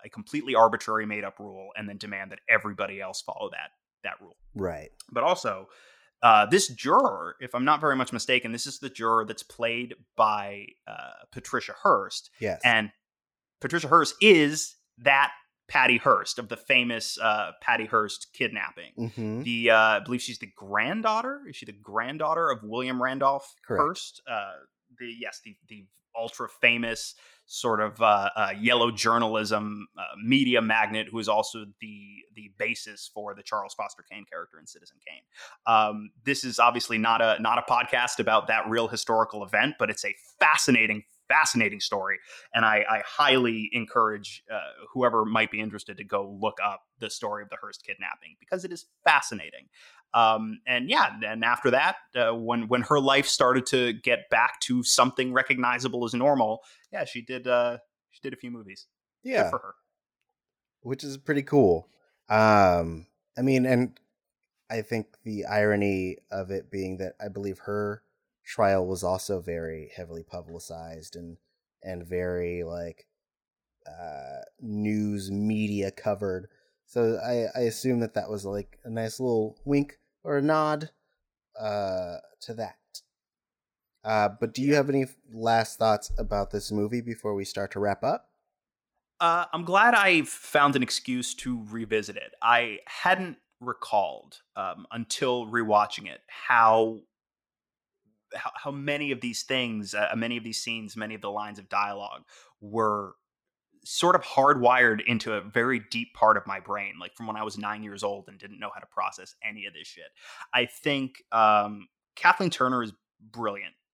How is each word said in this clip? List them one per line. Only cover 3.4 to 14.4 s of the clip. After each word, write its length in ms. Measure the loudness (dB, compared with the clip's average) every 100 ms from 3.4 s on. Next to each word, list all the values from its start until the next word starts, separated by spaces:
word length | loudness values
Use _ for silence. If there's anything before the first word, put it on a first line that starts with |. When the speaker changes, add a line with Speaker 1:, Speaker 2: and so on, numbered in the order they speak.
| -10
Speaker 1:
that, 200 | -12 -16 _ _ _
that 180 | -12 -12
rule. 160 | -16 _ -16
Speaker 2:
Right. 360 | -6 -6 -6 -12 -20 -8
Speaker 1:
But 140 | -2
also, 440 | 0 0 -2 -6 -10 _ -20 _ _ _
uh, 240 | 8 8 8
this 220 | 4 2
juror, 680 | -4 2 4 4 0 -10 -12
if 140 | -8
I'm 100 | -2
not 160 | 2 2
very 160 | 2 2
much 160 | 0
mistaken, 400 | -4 0 0 0
this 140 | -6 -10
is 120 | -10
the 100 | -12
juror 360 | -4 2 2 2
that's 160 | -6
played 520 | -16 -4 -4 -2 -8 -12 _ 0
by, 520 | 2 2 -4 -12 -16 -20 -18
uh, 260 | -16 -16 -18 -20
Patricia 420 | -18 -8 -6 -6 -2
Hearst. 480 | 2 2 0 -10 -14 _
Speaker 2:
Yes. 200 | -6 0
Speaker 1:
And 260 | 2 2 0 -8 _ _ _ _ _ _
Patricia 280 | -6 -4 4
Hearst 260 | 4 4 4
is 560 | 8 8